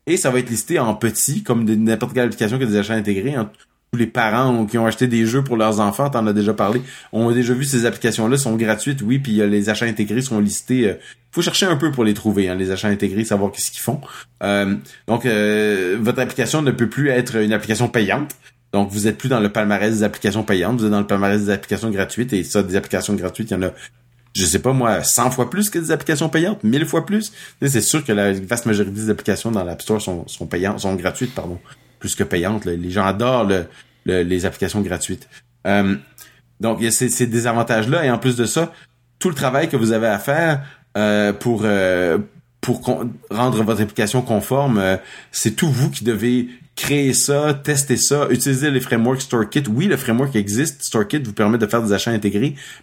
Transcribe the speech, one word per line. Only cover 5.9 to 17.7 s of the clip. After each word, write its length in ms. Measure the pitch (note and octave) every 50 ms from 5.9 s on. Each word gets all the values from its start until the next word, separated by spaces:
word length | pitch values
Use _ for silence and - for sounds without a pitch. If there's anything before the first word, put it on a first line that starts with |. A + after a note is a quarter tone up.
| G2+ - C#3 C#3+
t'en 160 | C#3 B2 A2 G#2+
as 60 | G2+
déjà 200 | G#2+ G#2 G#2 G#2+
parlé, 280 | - G#2+ G2 G#2+ B2+ C#3 - - - - -
ont 200 | - G#2+ A2+ A#2
déjà 220 | A#2+ B2 B2 A#2 B2+
vu 120 | B2 C#3+
ces 200 | C#3 C3+ B2 A2+
applications-là, 520 | A#2+ A2 - - A#2 A2 - A2 A2 C3 C#3+
sont 180 | C#3 A#2+ A2
gratuites, 460 | A2+ A2+ G#2+ A2 G#2+ - C#3+ C#3+ C#3
oui, 180 | G2+ G#2+ B2+ C#3
puis, 220 | C#3 A2 G#2+ G#2+
euh, 60 | G#2 G#2
les 220 | G#2 G#2 G2+ G#2+
achats 160 | G#2+ - A#2+
intégrés 360 | A#2 A2 G#2 G#2+ G2+ G#2 A#2+
sont 180 | C3+ - A#2 G#2+
listés. 480 | G#2 G2+ G2+ - - - C3 B2+ A#2 G2+
Euh, 60 | F2+ - - - - - _ _
faut 100 | - E3
chercher 240 | F3 F#3+ - - G3+
un 100 | F#3+ E3+
peu 160 | C#3 D#3+ D#3
pour 140 | C#3+ C3 A#2
les 80 | A2 G#2
trouver, 340 | G#2 - G#2+ G2 G2 G2 F2+
hein, 80 | F2+
les 160 | F#2 F#2+ F#2
achats 160 | F#2+ F#2 - G#2
intégrés, 380 | G2+ G2+ - G2 F#2+ G#2+ G#2+
savoir 260 | - G#2+ G2+ G2 -
qu'est-ce 180 | G3 - - -
qu'ils 120 | - -
font. 180 | - - E3+ C#3 - - - - - - _ _ -
Euh, 320 | G2+ G2+ G2+ G2+ G2 G2+ G#2 - - - - _ -
donc, 180 | A2+ A#2+ A#2+
euh, 720 | B2+ A2 G#2 G#2 G#2 G#2+ G#2+ G#2+ G#2+ G#2 F#2+ F#2 F2+ F#2+ A2+
votre 220 | A2 A2+ A#2+ B2+
application 400 | B2+ A#2+ - - A#2+ - - D#3
ne 100 | D3+ C3+
peut 160 | A2+ - A#2+ A2
plus 220 | - - C#3 C#3+
être 260 | B2+ B2 B2 - A#2
une 160 | A2+ G#2+ G#2
application 380 | A2 G#2 G#2 G#2+